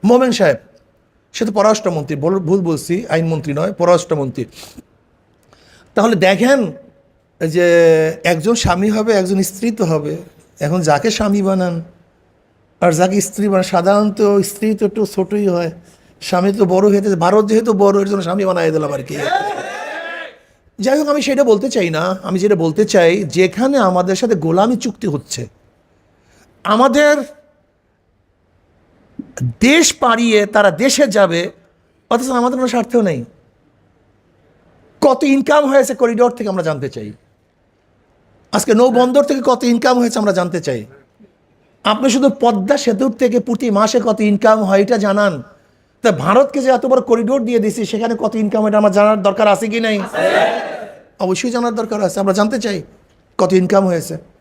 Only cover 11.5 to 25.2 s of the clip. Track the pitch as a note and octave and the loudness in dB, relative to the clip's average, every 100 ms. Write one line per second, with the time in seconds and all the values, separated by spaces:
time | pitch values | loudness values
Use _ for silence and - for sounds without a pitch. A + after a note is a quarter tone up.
11.5 | F#3+ F3+ E3+ E3 _ _ _ _ _ _ | 0 -2 -4 -10 _ _ _ _ _ _
12.5 | _ _ _ F3 D#3+ F#3 G3+ F#3+ - G3+ | _ _ _ 0 2 0 0 -4 -4 0
13.5 | F#3+ F#3 F#3 F3 G#3 G#3+ G#3 G#3 G3+ F#3 | 0 0 0 2 2 0 0 2 2 0
14.5 | - A3 G#3 G#3 G#3 G3+ - F#3+ G#3 G3+ | -2 -2 0 -2 -2 -4 -2 -4 -2 0
15.5 | F3 E3+ E3 - _ _ _ - F3+ F#3 | -2 -4 -8 -20 _ _ _ -4 0 0
16.5 | G3+ F#3+ F#3 G#3 G3+ G3+ F3+ F3 G#3 G#3 | 0 2 4 4 2 0 0 2 2 2
17.5 | A3 A#3 G#3 G3+ G3+ G3 G3+ E3+ F#3+ F#3+ | 0 0 2 2 2 0 -4 -4 -2 -2
18.5 | F3+ E3 D#3+ D3+ C#3 C3 D3 D#4 F#4 G4+ | 0 0 0 -4 -6 -8 -8 -4 -4 -4
19.5 | G4+ - - - E4+ E4 - - - _ | -8 -10 -12 -12 -12 -12 -14 -16 -20 _
20.5 | _ _ - G#3+ C#4 D4 D4 C#4 C4+ C4 | _ _ -6 -2 0 0 -2 0 0 4
21.5 | G3+ F#3+ A#3 F3 D#3 F3 F#3+ F#3+ F#3 G3+ | 2 2 -2 -2 -2 -4 -4 -4 -2 0
22.5 | F3 E3 D#3 G#3+ G3+ E3 F#3 F3 E3 F#3 | 2 0 0 2 4 4 2 -2 0 0
23.5 | - C4 C#4 F#3+ G3 G3 F#3+ A#3+ G3 D#3+ | 0 0 2 2 0 0 -2 0 -2 0
24.5 | F3+ A3 B3 B3 - G#3 C#3+ | 2 2 0 -4 -6 -6 -6